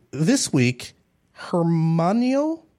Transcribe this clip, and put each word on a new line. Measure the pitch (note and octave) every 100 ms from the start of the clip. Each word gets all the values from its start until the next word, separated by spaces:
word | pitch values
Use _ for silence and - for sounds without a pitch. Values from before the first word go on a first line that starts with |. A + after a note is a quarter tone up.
| _
this | C3 D#3+ C4+ -
week, | D3 B2 B2 - _ _ _ _ -
Hermanio | - F3+ E3+ E3 D#3+ E3 E3+ A3 B3 C4+ D4+ D#4+ -